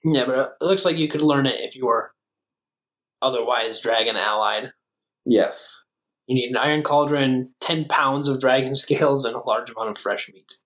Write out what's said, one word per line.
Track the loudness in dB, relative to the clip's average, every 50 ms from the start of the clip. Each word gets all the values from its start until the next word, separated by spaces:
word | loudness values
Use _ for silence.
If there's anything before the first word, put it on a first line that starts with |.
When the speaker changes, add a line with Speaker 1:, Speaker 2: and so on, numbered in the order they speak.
| _
Speaker 1:
Yeah, | 2 2 2 2
but | 2 0 0 0 -2 -4 _
it | 0
looks | 0 2 2 2
like | 0 0 0
you | -2 -2
could | 0 0 2
learn | 2 4 4 2
it | 2 0 -2
if | -6 -10 -8
you | -6 0
were | 0 0 0 0 -6 _ _ _ _ _ _ _ _ _ _ _ _ _ _ _ _ _ _ _ _ _ _ -2
otherwise | -2 0 0 0 0 0 0 0 -2 -4 -4
dragon | -2 0 2 2 2 0 0
allied. | 0 0 0 0 0 0 0 0 -2 -6 -8 -16 _ _ _ _ _ _ _ _ _ 0
Speaker 2:
Yes. | 2 4 4 4 2 -2 -8 -10 -10 -12 -16 _ _ _ _ _ _ _ _ _
Speaker 1:
You | -2 -2
need | -2 0 0
an | -2 0
iron | 2 2 2 0 0
cauldron, | 2 2 2 2 2 2 2 2 2 2 0 -2 -6 _ _
ten | -4 -4 -2 -2 -2
pounds | 0 0 0 2 2 0 0 0 -2
of | -2 2
dragon | 2 2 2 2 2 0 -2
<laughs> | -2 0
scales, | 0 2 2 2 2 2 2 -2
and | -4 -4
a | -6
large | -2 -2 -2 -2 -2 -6
amount | -8 -6 -6 -6
of | -6 -6
fresh | -4 -4 -4 -4 -6 -12 -14
meat. | -20 _ _ -20 -20 _